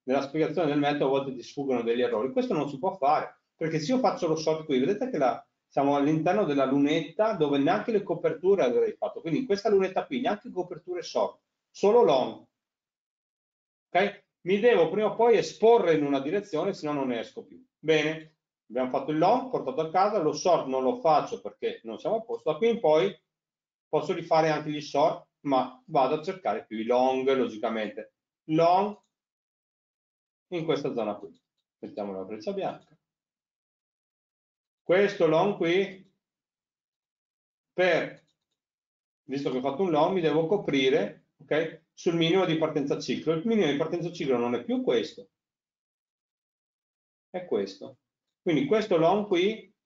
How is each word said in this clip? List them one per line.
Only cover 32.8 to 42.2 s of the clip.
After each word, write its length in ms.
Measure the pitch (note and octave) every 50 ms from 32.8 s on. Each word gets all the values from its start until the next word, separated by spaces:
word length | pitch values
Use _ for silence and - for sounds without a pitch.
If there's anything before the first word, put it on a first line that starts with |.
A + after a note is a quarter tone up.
| _ _ _ _ _ _ _ _ _ _ _ _ _ _ _ _ _ _ _ _ _ _ _ _ _ _ _ _ _ _ _ _ _ _ _ _ _ _ _ _
Questo 440 | _ - E3+ G3 G3+ F#3+ - - E3+
long 300 | D#3 D#3 D#3+ F#3 G#3 G3+
qui, 520 | - F3 E3 F3 G3 G3 - - - - _ _ _ _ _ _ _ _ _ _ _ _ _ _ _ _ _ _ _ _ _ _ _ _ _ _ _ _ _ _ _ _ _
per, 520 | _ F3 F#3 F3+ E3 C#3+ - - - - _ _ _ _ _ _ _ _ _ _ _ _ _ _ _ _ _ _ _ _ _
visto 260 | - C3 C#3+ C#3 C#3+
che 80 | B2+ B2+
ho 20 |
fatto 220 | B2+ C#3 C#3 -
un 80 | G3 F3+
long, 240 | D#3 D3 D#3+ F3+ F#3+
mi 60 | F#3
devo 260 | D#3+ D3+ C#3+ D#3+ E3
coprire, 840 | D#3 G#3+ - - - C#3 C3+ C3 C3 C#3 E3+ G3+ G#3 - - _ _ _ -
ok, 480 | - - D3+ D3+ E3 D#3+ - - _ _
sul 220 | _ - - F#3 E3+
minimo 300 | E3